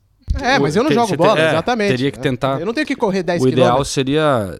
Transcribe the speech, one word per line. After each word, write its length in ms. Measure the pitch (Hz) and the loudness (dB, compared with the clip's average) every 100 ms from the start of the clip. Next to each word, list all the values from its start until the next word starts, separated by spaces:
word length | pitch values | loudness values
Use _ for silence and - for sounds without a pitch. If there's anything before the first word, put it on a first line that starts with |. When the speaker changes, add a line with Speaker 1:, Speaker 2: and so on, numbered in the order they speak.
| _ _ - - | _ _ -6 -4
Speaker 1:
É, 160 | 262 269 | 0 0
Speaker 2:
o-, 60 | |
Speaker 1:
mas 120 | 285 160 | 0 0
eu 80 | |
não 60 | 285 | 2
Speaker 2:
te-, 60 | 226 | 2
Speaker 1:
jogo 120 | 233 | 0
Speaker 2:
você 80 | 147 | 2
Speaker 1:
bola, 200 | 180 190 | 2 4
Speaker 2:
te-, 60 | |
é, 80 | 160 | 2
Speaker 1:
exatamente. 400 | 156 165 240 202 | 0 -2 -2 0
Speaker 2:
teria 220 | 127 139 | 0 -2
que 80 | 131 | -2
tentar. 400 | 131 127 135 135 | -4 -2 -2 -2
Speaker 1:
Eu 60 | 175 | -4
não 80 | |
tenho 140 | 240 302 | -4 -4
que 80 | 269 | -2
correr 280 | 226 190 | -2 -2
dez 180 | 175 175 | -2 0
Speaker 2:
O 60 | 127 | 2
ideal 180 | 123 123 | 4 4
Speaker 1:
quilômetros. 220 | 127 139 | 2 0
Speaker 2:
seria 720 | - 131 147 156 127 98 85 | -2 -2 0 2 0 -2 -8